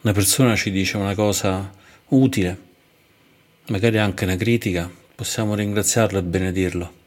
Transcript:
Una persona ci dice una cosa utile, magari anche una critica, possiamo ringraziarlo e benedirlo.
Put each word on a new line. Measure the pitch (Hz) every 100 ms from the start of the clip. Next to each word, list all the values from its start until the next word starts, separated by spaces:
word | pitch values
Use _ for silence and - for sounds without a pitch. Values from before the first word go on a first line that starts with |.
Una | 110
persona | 101 95 - 127
ci | 104 107
dice | 95 92 107
una | 98
cosa | 98 104 98 101 95 98 - - - _
utile, | 135 131 - 90 95 - _ _ _ _ _ _ _ _ _ -
magari | 104 113 110
anche | 104 90
una | 95 92
critica, | 110 117 107 87 85 - _
possiamo | - 104 - 107
ringraziarlo | 104 104 104 98 - 107 95
e |
benedirlo. | 90 92 95 92 92 87 87 -